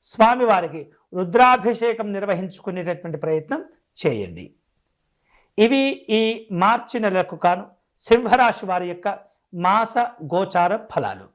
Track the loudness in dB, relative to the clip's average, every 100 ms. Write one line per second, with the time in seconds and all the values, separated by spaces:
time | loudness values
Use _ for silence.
0 | -20 4 4 4 2 2 0 -10 -16 _
1 | _ -6 -4 4 6 6 0 -2 -2 -2
2 | -6 -6 -2 -4 -4 -10 -10 -6 -6 -6
3 | -8 -6 -2 -2 -4 -10 -10 _ _ -4
4 | -2 -2 -8 -12 -18 _ _ _ _ _
5 | _ _ _ _ _ 2 2 4 0 -2
6 | -2 0 0 -4 -8 0 2 2 -2 -4
7 | 0 0 -2 0 0 0 -6 _ _ _
8 | 2 2 4 4 4 0 -4 -4 -4 -6
9 | -6 -8 _ _ _ -2 2 2 0 -2
10 | -4 -6 -4 -2 0 0 2 0 -4 -4
11 | -4 -8 -16